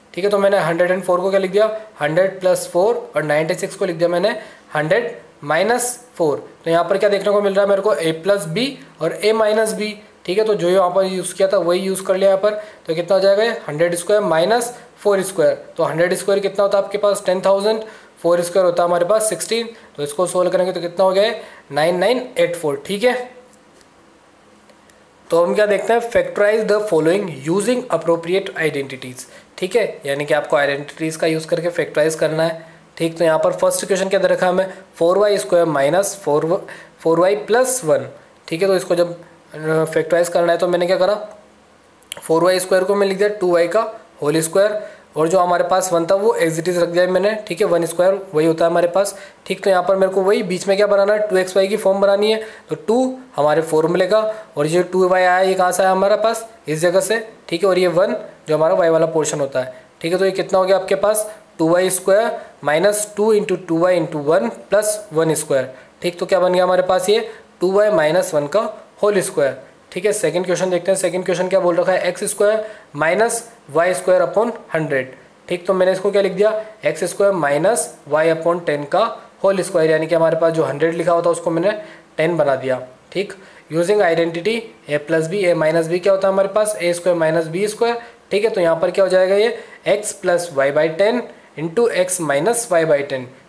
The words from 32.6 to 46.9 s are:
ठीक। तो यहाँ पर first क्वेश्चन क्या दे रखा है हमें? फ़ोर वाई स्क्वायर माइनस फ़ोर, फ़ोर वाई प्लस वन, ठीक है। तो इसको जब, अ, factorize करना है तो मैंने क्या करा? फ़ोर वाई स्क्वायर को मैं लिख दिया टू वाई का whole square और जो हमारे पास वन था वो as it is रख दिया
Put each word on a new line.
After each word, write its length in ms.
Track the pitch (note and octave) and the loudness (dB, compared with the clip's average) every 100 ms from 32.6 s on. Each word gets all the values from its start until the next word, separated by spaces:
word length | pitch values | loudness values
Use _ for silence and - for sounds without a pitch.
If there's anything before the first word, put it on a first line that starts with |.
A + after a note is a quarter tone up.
| - - - - | -14 -20 -18 -6
ठीक। 200 | E3 E3 | -4 0
तो 60 | |
यहाँ 160 | E3+ D#3 | 2 2
पर 140 | F3+ | 0
first 320 | E3+ F#3 F#3 G3 | 0 0 0 -2
क्वेश्चन 240 | F#3+ F#3+ | -2 0
क्या 100 | F#3+ | 0
दे 80 | F3+ | 2
रखा 180 | F3+ F#3 | 0 0
है 60 | |
हमें? 220 | F#3 F#3+ - - - | 0 -2 -6 -16 -2
फ़ोर 220 | E3+ F#3+ | 2 2
वाई 200 | G#3 G3 | 2 0
स्क्वायर 280 | - F3 E3+ | 0 2 2
माइनस 480 | D3 C#3 F3 G3 - | 2 2 2 0 -4
फ़ोर, 500 | - D3 D#3+ F#3 - - - - | -2 0 0 -4 -6 -18 -20 -6
फ़ोर 200 | E3 E3 | 0 2
वाई 160 | F#3 G#3 | 2 0
प्लस 440 | - A3+ B3+ - D#3 | 0 0 2 -2 0
वन, 220 | C#3 A#2+ - - _ - | 0 -2 -16 -20 _ -8
ठीक 140 | E3 | -2
है। 60 | G3 | 0
तो 80 | F#3 | 0
इसको 200 | F3+ E3+ | 0 0
जब, 220 | E3+ - - - - | 0 -4 -16 -20 -20
अ, 300 | D3+ D#3 D#3 D#3+ | -10 -2 0 0
factorize 440 | D#3+ D#3+ E3+ E3+ | -2 0 0 2
करना 220 | F3+ E3+ | 0 2
है 60 | E3+ | 2
तो 100 | F3+ | 0
मैंने 200 | F#3 F3 | 0 0
क्या 100 | F#3 | 2
करा? 180 | F#3 G#3 - - - _ _ _ _ _ - - | 2 0 -6 -18 -20 _ _ _ _ _ -18 -12
फ़ोर 260 | - D#3+ | 0 2
वाई 160 | F3 F#3 | 4 2
स्क्वायर 240 | F3+ F#3 | 2 0
को 120 | F#3 G3+ | 2 0
मैं 120 | G3 | 0
लिख 100 | F#3 | 2
दिया 120 | G#3 | 0
टू 220 | G#3 F3+ | 0 2
वाई 140 | F3 E3+ | 2 2
का 220 | G#3+ A3 - - - | 0 -2 -8 -20 -8
whole 200 | D3 D#3+ | -2 -2
square 400 | D#3+ F#3+ G#3 - - - - D3+ | 0 2 0 0 -10 -18 -12 -2
और 100 | E3 | 2
जो 120 | F#3 | 2
हमारे 240 | F3+ F3 | 2 2
पास 280 | F3 F#3 F3+ | 2 0 0
वन 120 | E3+ E3 | -2 2
था 100 | G3 | 2
वो 200 | G#3+ A3+ | 2 2
as 220 | E3+ D#3+ | 0 -2
it 80 | F3 | -2
is 100 | F3 | 0
रख 120 | |
दिया 160 | E3+ | 0